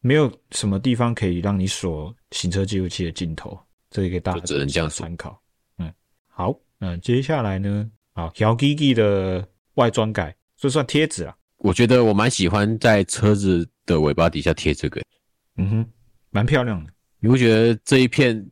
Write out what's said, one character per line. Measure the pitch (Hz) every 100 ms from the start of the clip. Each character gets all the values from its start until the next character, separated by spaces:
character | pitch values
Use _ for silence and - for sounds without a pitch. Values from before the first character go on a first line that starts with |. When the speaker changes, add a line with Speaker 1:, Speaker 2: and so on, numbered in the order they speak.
Speaker 1:
没 | 123
有 | 151 139 - _
什 | - 104
么 | 98
地 | 127 120
方 | 120
可 | 117 98
以 | 87
让 | 98 98
你 |
锁 | 95 - 92 78 78 113 _
行 | - 92
车 | 95 98
记 | 101
录 | 92
器 | -
的 | 87
镜 | 80 85 80
头， | - 95 _ _ _
这 | -
个 | 95
给 | 90
大 | 87
家 | 87
Speaker 2:
就 | 82
只 | 73
能 | 69
这 | 73
样 | 78
锁。 | - 82
Speaker 1:
参 | 85
考。 | - - _ _ _ -
嗯， | - - _ _ _
好， | - 90 147 _ _
那 | 95 87
接 | - 120
下 | 131 156
来 | 110 95
呢？ | 101 104 107 _ _
好， | - 82 -
Hello | 107 117
Kitty | 139 147 143
的 | 117 104 98 95 92 98 _ _
外 | - 117
装 | 110 110
改， | 104 87 - _ _
这 | 139
算 | 147
贴 | 131 147 156
纸 | -
啊。 | 76 - _ _
Speaker 2:
我 | 104
觉 | 90 120
得 | 127
我 | 113
蛮 | 101 117
喜 | - 90
欢 | 101 104 110
在 | 120 107
车 | 95 - 107
子 | 104 98 87 82 _ -
的 | 82
尾 | 76
巴 | 69 82
底 | 76
下 | 78
贴 | 80 -
这 | 73 69
个。 | - - _ _ _ _ -
Speaker 1:
嗯 | 95
哼， | 110 113 _ _ _ _
蛮 | 101
漂 | 120 143
亮 | 123 98
的。 | 76 _ _ _
Speaker 2:
你 | 107
会 | 127
觉 | 120
得 | 110 117 113
这 | - 135
一 | 127
片 | - 131 110 98